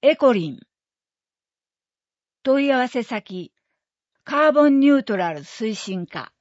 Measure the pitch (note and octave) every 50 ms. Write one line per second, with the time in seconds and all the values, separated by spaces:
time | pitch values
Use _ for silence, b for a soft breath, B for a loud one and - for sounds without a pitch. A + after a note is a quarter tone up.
0 | - C4+ D#4+ D#4 - C4+ A#3+ G3+ E3+ D#3 B2+ - - _ _ _ _ _ _ _
1 | _ _ _ _ _ _ _ _ _ _ _ _ _ _ _ _ _ _ _ _
2 | _ _ _ _ _ _ _ _ _ C4+ C4 C#4 C#4 C#4 C4+ B3+ B3 B3 - B3+
3 | A#3 - B3 G#3+ G3+ - F#3+ F#3 E3+ - _ _ _ _ _ _ _ _ _ _
4 | _ _ _ _ _ - D4 C#4+ D4+ D#4 D4 D4 D4 D4 C#4 C#4 C4+ C#4+ C#4+ C#4
5 | B3 - G#3+ F#3+ F3+ E3+ D#3+ D3 E3 - - - A3+ A3 G#3+ F#3+ - - F#3+ F#3
6 | F3 E3 - E3 B2+ - _ _